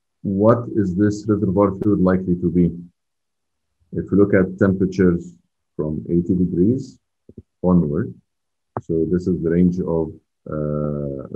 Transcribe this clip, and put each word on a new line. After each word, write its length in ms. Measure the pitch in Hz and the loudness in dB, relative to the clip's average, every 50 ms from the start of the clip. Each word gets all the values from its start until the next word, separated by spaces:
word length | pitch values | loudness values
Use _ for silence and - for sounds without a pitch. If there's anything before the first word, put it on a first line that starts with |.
| _ _ _ _ - | _ _ _ _ -6
what 440 | 101 98 95 104 113 120 117 120 - - | -4 -2 2 4 4 4 4 0 -4 -2
is 200 | 113 101 92 87 | -2 -2 0 0
this 300 | 92 104 107 104 - - 110 | 0 0 0 0 -2 -2 -2
reservoir 420 | 107 95 104 95 87 98 101 98 95 - | -2 0 0 0 2 2 2 2 2 0
fluid 200 | - 107 101 87 | 0 0 2 2
likely 360 | 90 92 92 92 92 90 90 | 4 2 2 2 0 -2 -2
to 140 | 87 - 85 | -2 -2 0
be? 160 | 78 90 87 82 - 87 - - _ _ _ _ _ _ _ _ _ _ _ _ _ _ _ _ _ _ _ _ - 90 | 2 2 2 2 0 -4 -12 -18 _ _ _ _ _ _ _ _ _ _ _ _ _ _ _ _ _ _ _ _ -8 -8
If 60 | 82 - | -4 0
you 80 | 95 98 | 4 4
look 160 | 101 98 - | 4 6 4
at 240 | 98 92 92 - - | 2 2 2 0 0
temperatures 760 | 107 98 92 92 95 85 - - 95 90 85 85 - - - _ _ _ _ _ _ _ _ | 0 2 2 2 0 -2 0 2 2 2 2 0 -2 -8 -18 _ _ _ _ _ _ _ _
from 280 | - 76 78 78 78 - - | -8 -6 -6 -6 -6 -6 -2
eighty 260 | 85 87 87 - 98 | -2 0 0 0 0
degrees 640 | 90 90 87 90 85 90 107 127 135 127 - - _ _ _ _ _ _ - - - - _ _ _ | 0 0 0 0 2 2 2 2 0 -4 -10 -16 _ _ _ _ _ _ -20 -20 -20 -20 _ _ _
onward, 520 | - 90 92 87 80 73 71 82 120 - - - _ _ _ _ _ _ _ _ _ _ - - | 0 2 4 4 2 2 -2 -4 -4 -6 -8 -16 _ _ _ _ _ _ _ _ _ _ -12 -10
so 240 | - - 85 80 80 78 | -6 -4 -2 -2 0 0
this 160 | 87 87 87 92 | 0 -2 0 -2
is 140 | 90 78 78 | -2 -2 0
the 60 | 82 | 0
range 300 | 82 87 90 90 87 92 | 2 2 2 2 2 0
of, 340 | 90 - 82 82 80 80 - - _ _ _ _ - - | -4 -4 -2 -2 -4 -4 -8 -14 _ _ _ _ -14 -10
uh, 800 | 76 76 76 76 76 76 76 73 73 73 73 71 69 67 65 - - | -8 -6 -4 -4 -4 -4 -4 -4 -6 -6 -6 -8 -8 -10 -12 -10 -6